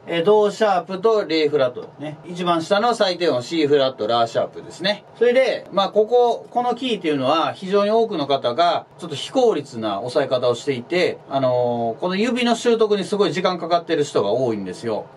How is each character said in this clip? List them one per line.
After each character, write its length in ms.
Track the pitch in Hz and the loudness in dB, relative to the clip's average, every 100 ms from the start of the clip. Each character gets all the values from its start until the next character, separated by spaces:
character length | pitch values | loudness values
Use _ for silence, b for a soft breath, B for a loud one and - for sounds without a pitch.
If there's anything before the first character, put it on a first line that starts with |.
| - | -6
え 120 | 170 | -2
ー、 60 | |
ド 260 | 170 214 208 | 4 4 4
シ 120 | - | 2
ャ 180 | 214 185 | 2 2
ー 20 | |
プ 160 | 170 185 | -2 -2
と 240 | 226 214 | 2 2
レ 220 | 165 160 147 | 0 0 2
イ 20 | |
フ 80 | 143 | 2
ラ 140 | 127 | 0
ッ 20 | |
ト 160 | 113 - - | -2 -14 -12
ね。 200 | 147 151 175 | -14 -12 -12
一 180 | 175 | -6
番 160 | 175 165 | 0 0
下 200 | 165 202 | 0 0
の 140 | 240 | 2
最 220 | 233 196 175 | 2 0 0
低 140 | 175 | 0
音、 120 | 127 | 0
シ 220 | 120 170 | -2 0
ー 40 | 147 | 2
フ 100 | 147 | 4
ラ 100 | 131 | 2
ッ 40 | |
ト、 120 | 131 107 | 0 0
ラ 200 | 117 117 | 2 0
シ 120 | - | 0
ャ 40 | |
ー 60 | 85 | -4
プ 140 | 85 | -6
で 80 | 110 | -16
す 100 | - | -6
ね。 220 | 190 208 - - | -4 -4 -6 0
そ 80 | |
れ 80 | 233 | 2
で、 340 | 247 247 - - | 4 2 0 -4
ま 120 | 185 | -2
あ、 40 | 190 | 0
こ 180 | 208 214 | 2 2
こ、 400 | 247 240 220 - | 4 4 0 -4
こ 120 | 233 | -4
の 120 | 247 | -2
キ 140 | 247 262 | -2 -4
ー 100 | 202 | -4
っ 20 | |
て 80 | 165 | -2
い 40 | |
う 40 | 143 | 0
の 80 | |
は、 300 | 131 160 147 | 0 0 0
非 140 | - 185 | -4 -2
常 180 | 202 202 | 0 2
に 40 | |
多 160 | 220 220 | 2 0
く 120 | 175 | -2
の 80 | 139 | -2
方 280 | 139 120 | -2 0
が、 300 | 120 175 - - - | 0 2 0 -4 -14
ち 60 | |
ょ 20 | 170 | -12
っ 40 | |
と 60 | 139 | -10
非 160 | - | -4
効 220 | 269 240 | 2 2
率 240 | 160 127 117 | 2 -4 -8
な 240 | 110 98 | -6 -4
押 80 | 120 | -4
さ 120 | 151 | -2
え 60 | 135 | 0
方 220 | 127 123 | 0 0
を 40 | |
し 120 | 113 - | -2 -2
て 80 | |
い 80 | 127 | -6
て、 340 | 120 175 160 - - | -2 0 0 -2 -6
あ 100 | 135 | -2
の 540 | 131 123 120 120 117 110 | 0 0 0 -2 -4 -4
ー、 20 | |
こ 100 | 180 | -4
の 80 | 185 | -2
指 280 | 240 247 | 0 0
の 120 | 240 233 | 0 0
習 200 | 240 220 | 2 2
得 220 | 214 202 | 2 0
に 60 | |
す 120 | 180 202 | 0 0
ご 100 | 190 | 0
い 60 | |
時 100 | 151 | 2
間 160 | 185 175 | 0 0
か 120 | 165 | 0
か 80 | 175 | 0
っ 80 | - | 0
て 100 | 156 | -2
る 80 | |
人 180 | 143 151 | 0 0
が 100 | 101 | 0
多 200 | 117 131 | 0 0
い 60 | 107 | -2
ん 80 | 95 | -6
で 80 | |
す 100 | 87 | -8
よ。 220 | 113 104 - | -6 -6 -8